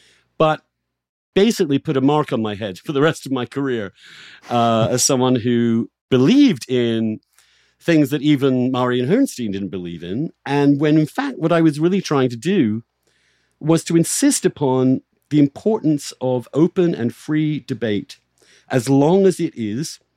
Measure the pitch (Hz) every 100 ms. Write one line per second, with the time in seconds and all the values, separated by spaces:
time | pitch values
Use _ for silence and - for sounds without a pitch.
0 | _ _ _ - 156 156 _ _ _ _
1 | _ _ _ 190 220 - 160 139 - 135
2 | 135 151 147 127 110 101 104 87 - 139
3 | 156 - 135 131 120 - 139 120 95 -
4 | - - - - - 120 117 113 113 123
5 | - 135 127 127 120 120 117 113 - _
6 | - 131 135 269 285 147 - 127 120 113
7 | 113 110 _ _ _ _ _ _ - 160
8 | 135 147 147 143 139 127 123 127 123 123
9 | 123 226 269 - 113 98 98 92 87 85
10 | 87 104 160 - 131 143 143 143 156 156
11 | 151 - 143 127 160 170 165 147 170 196
12 | - 143 127 120 151 196 113 110 - _
13 | _ _ _ _ _ - 151 165 - 170
14 | 165 - 285 - 175 - 139 127 127 131
15 | - _ - 147 143 - 214 220 156 147
16 | - - 127 127 117 135 180 - 175 -
17 | 120 - - 151 156 147 - 117 113 101
18 | - - _ _ _ _ - 131 123 139
19 | 147 190 190 170 165 - 107 113 160 -
20 | _